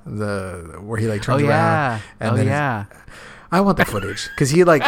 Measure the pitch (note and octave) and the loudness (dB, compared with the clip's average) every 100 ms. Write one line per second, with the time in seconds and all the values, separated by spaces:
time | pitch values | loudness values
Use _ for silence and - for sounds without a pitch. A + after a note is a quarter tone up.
0 | - G#2+ G#2 G2+ F#2 F2+ E2 E2 G#2 A2 | -12 -8 -6 -6 -8 -12 -14 -14 -8 -4
1 | A2 G#2 B2 C3+ C#3+ D3+ E3 D#3+ C3+ A2 | -2 -2 -2 0 2 2 2 0 -2 -4
2 | - - A2 G#2+ - C#3+ C#3+ A2 G2+ - | -10 -6 -2 0 2 0 -2 -4 -8 -16
3 | - - - - - F3 G3+ F3 - G#2 | -20 -20 -20 -18 -2 2 2 2 0 -2
4 | G2 G2 - - C#3 E3 F3 D3+ | -6 -8 -6 -2 2 6 6 6